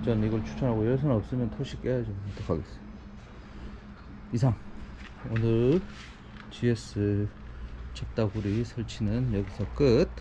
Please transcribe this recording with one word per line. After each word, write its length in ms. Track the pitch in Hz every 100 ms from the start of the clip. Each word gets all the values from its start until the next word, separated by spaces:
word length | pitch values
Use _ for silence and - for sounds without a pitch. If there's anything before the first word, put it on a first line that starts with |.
전 180 | 113 113
이걸 220 | 107 110
추천하고, 420 | 107 - 135 113 110
열선 260 | 131 147
없으면 380 | 113 101 127 117
톳이 300 | - 139 -
껴야죠. 300 | 113 127 113 98 98
어떡하겠어요. 480 | - - 82 - - - - - - - - - - - - - - - - -
이상, 200 | 117 131 113 - - - - - - 123
오늘 500 | 113 113 113 120 170 190 - - - - - -
지에스 760 | - 120 117 - 107 101 101 104 - - - - - -
잡다구리 720 | - - - 107 104 101 107 117
설치는 680 | - 113 - 107 113 127
여기서 320 | 101 101 - 101 -
끝. 340 | 143 123 - -